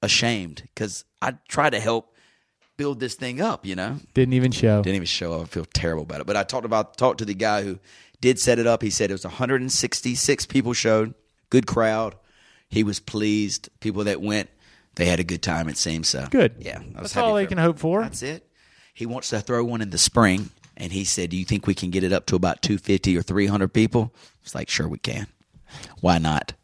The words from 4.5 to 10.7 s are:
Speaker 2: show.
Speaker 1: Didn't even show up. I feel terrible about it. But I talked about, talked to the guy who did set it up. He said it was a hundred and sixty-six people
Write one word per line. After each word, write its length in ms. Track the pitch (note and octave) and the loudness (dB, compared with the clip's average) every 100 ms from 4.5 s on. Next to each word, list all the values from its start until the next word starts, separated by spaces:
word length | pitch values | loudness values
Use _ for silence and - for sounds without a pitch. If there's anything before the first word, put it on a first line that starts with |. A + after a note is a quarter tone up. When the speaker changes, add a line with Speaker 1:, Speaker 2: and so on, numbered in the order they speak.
Speaker 2:
show. 280 | A#2 A#2 G#2 | 4 4 4
Speaker 1:
Didn't 140 | G2 G2 | 4 0
even 100 | E2+ | -2
show 280 | - F2 | -4 -4
up. 80 | E2 | -6
I 40 | E2 | -6
feel 200 | - D#2+ | -8 -4
terrible 300 | - E2+ D#2+ | -2 -2 -4
about 180 | D#2 D2 | -6 -10
it. 60 | D2 | -2
But 100 | G#2 | -2
I 60 | |
talked 220 | F#2+ C3+ A#2 | 0 -4 0
about, 320 | A2 G#2 - | 0 0 2
talked 200 | B2+ B2+ | 2 2
to 80 | A2 | -4
the 80 | |
guy 300 | G2 A2 G#2 | -2 0 0
who 160 | G2+ F#2 _ - - _ | -2 -8 _ -20 -20 _
did 180 | B2 C3 | 2 4
set 180 | - A#2 | 4 4
it 60 | A#2 | 4
up. 140 | A#2 | 2
He 80 | A2 | 0
said 200 | F#2+ G#2 | 0 0
it 20 | |
was 120 | F#2+ F#2 | -2 -8
a 40 | |
hundred 300 | F2+ B2+ C3+ | -4 0 0
and 100 | B2+ | 0
sixty-six 760 | B2+ B2 - B2+ B2 - C#3+ - | -2 -2 -2 -4 -2 0 0 2
people 260 | C3+ A#2+ | 0 0